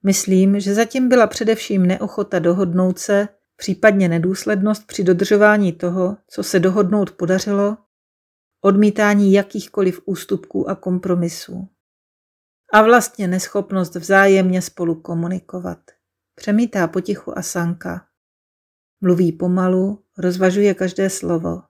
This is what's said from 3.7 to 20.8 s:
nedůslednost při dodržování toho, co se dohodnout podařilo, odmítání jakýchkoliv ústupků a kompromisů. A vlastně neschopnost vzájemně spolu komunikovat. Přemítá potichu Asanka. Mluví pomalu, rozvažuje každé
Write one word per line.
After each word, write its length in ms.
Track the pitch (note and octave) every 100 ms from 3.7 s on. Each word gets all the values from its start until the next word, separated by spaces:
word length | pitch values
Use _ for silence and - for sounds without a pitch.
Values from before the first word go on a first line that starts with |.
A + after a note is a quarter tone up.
| F#3 A3 G3 F3+
nedůslednost 800 | E3 E3+ G3 - G#3 G3+ G#3+ _
při 160 | -
dodržování 720 | F3+ F3+ G3 G#3 G#3 G#3 F#3+
toho, 440 | E3+ F3 F3+ F3+ G3+ _
co 160 | -
se 160 | G3 F#3+
dohodnout 520 | F#3 F#3+ F#3+ G#3 G3
podařilo, 680 | - F3 F#3+ G#3 G3+ G3+ G#3+ _ _ _ _ _ _ _ _
odmítání 720 | G3 G3 G#3 G3+ G#3 G#3 G3+
jakýchkoliv 680 | G3 G3 G#3 - - F#3+ F3+ -
ústupků 640 | F3+ - F#3+ - G3 -
a 60 | F#3+
kompromisů. 920 | - F3+ F#3 F3 E3+ - - F3+ F#3+ _ _ _ _ _ _ _ _ _ _
A 80 | G#3+
vlastně 460 | A3 A#3+ - - F#3+
neschopnost 680 | F#3 - G3+ G3 F#3+ E3+ F3+
vzájemně 680 | D#3+ G3 G3 F#3+ F#3 F#3
spolu 340 | F3+ - E3+ D#3+
komunikovat. 840 | D#3+ E3+ E3+ F#3 - F3+ F3+ E3+ _ _ _ _ _ _
Přemítá 520 | - G#3 A#3+ G3+ E3+
potichu 500 | F#3 F3+ G3 - -
Asanka. 680 | F3 F3 E3+ F3 F3+ F3 _ _ _ _ _ _ _ _ _ _
Mluví 300 | F#3+ F3 F3
pomalu, 720 | E3 F3+ F3+ F#3 F#3 F#3+ G#3 _ -
rozvažuje 560 | F#3 F3+ F#3 F#3+ G3+
každé 360 | F#3